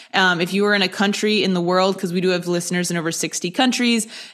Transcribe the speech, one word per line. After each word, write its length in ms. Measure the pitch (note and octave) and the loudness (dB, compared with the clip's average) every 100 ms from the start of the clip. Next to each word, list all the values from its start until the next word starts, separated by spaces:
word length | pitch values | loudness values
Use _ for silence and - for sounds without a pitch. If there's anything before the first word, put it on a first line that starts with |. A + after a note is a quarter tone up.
| - | -4
Um, 280 | G3 F#3 E3+ | 2 2 2
if 120 | E3+ | 0
you 120 | F#3+ G#3 | 0 2
are 100 | G3+ | 2
in 60 | |
a 80 | F#3 | 0
country 520 | - G3+ G3+ G#3+ G#3+ | 0 0 0 0 2
in 120 | F#3+ | 2
the 80 | F3+ | 0
world, 360 | F3 F#3 F#3+ F#3+ | 2 2 2 0
'cause 140 | F3+ | -4
we 80 | F3+ | 0
do 100 | F#3 | 0
have 200 | F3 F3 | 0 0
listeners 420 | F3 F3 F3+ F3 | -2 -2 -2 -2
in 60 | F3 | -2
over 160 | D#3+ | -4
sixty 360 | D#3+ D#3+ - F3+ | -4 -6 -4 -4
countries, 580 | F3+ C4 B3 B3 A#3 G#3+ - - | 0 0 2 0 0 -2 -10 -18